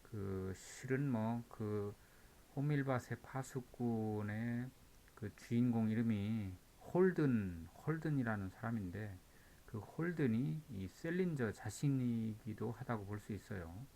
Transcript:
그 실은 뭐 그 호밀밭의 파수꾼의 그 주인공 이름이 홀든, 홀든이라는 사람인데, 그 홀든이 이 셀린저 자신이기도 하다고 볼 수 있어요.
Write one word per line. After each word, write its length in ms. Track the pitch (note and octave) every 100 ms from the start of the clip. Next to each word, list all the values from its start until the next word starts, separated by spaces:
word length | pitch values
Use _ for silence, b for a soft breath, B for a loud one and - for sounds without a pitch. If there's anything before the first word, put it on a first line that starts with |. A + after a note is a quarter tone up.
그 500 | - G#2 G2 F#2+ F#2+ F#2
실은 540 | - - B2+ C3 C#3+
뭐 320 | A#2+ A2 A#2 A#2
그 460 | - G#2+ G#2 G2+ G#2 B B B B - -
호밀밭의 640 | C#3+ D3 C3+ B2+ - A#2
파수꾼의 1500 | - C3+ C3 C3+ B2 - A#2+ A2+ A2 G#2+ G#2 G#2+ A#2 A#2+ B2 - - - - -
그 180 | G#2 -
주인공 540 | - A#2 B2 A2+ A2
이름이 640 | A2 A#2 G#2 G2+ A2+ G2 F#2 - - -
홀든, 760 | F3 F#3 F3+ D3+ A#2 G2 E2+ E2 - -
홀든이라는 640 | D#3+ D#3+ C#3+ A#2 G#2+ F#2+
사람인데, 680 | - A2+ A#2 F#2 F#2+ G#2+ F2+ - B B B -
그 140 | A2+
홀든이 840 | F#2+ - E3 E3 C#3 A2+ C#3+ D#3 D3+
이 180 | G#2 F#2
셀린저 640 | - E3 F3 F#3 D#3 A#2
자신이기도 1160 | F#2+ - - C#3+ C3+ B2 A#2 A2 G#2+ - G#2 A2
하다고 340 | A#2 - A#2 G2
볼 140 | G2+
수 140 | -
있어요. 520 | G2+ - G2+ E2 F2 C#3